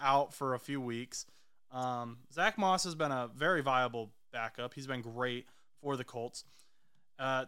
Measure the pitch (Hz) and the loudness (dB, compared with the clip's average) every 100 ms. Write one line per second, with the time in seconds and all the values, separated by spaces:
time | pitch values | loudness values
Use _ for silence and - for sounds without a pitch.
0 | 139 139 143 - 135 123 - 143 123 117 | 4 6 4 -2 -2 -2 -2 -4 -2 -4
1 | 127 - - - - - - 131 127 123 | -6 -10 -12 -16 -20 -20 -12 -4 -2 -2
2 | 120 120 - 139 196 214 190 185 185 160 | -4 -10 -10 0 2 4 4 4 2 0
3 | 151 131 120 113 156 180 139 127 123 117 | 0 0 -2 0 2 4 4 4 4 0
4 | 110 - - 123 113 - 123 143 135 131 | -8 -12 -10 -6 -6 -6 -8 -8 -6 -6
5 | 113 113 123 123 - - - - 143 135 | -6 -2 -2 -2 -6 -18 -20 -8 -4 -4
6 | 127 120 120 - - - - - - - | -4 -8 -8 -10 -16 -20 -20 -20 -20 -20
7 | - - 131 131 | -20 -4 0 0